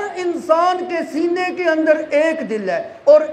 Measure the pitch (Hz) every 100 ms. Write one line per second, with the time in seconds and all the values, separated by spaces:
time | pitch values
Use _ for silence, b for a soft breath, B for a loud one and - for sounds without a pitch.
0 | 403 359 349 302 262 320 359 359 349 339
1 | 320 285 349 349 359 349 349 320 320 311
2 | 311 294 320 311 185 214 190 170 135 -
3 | - 302 302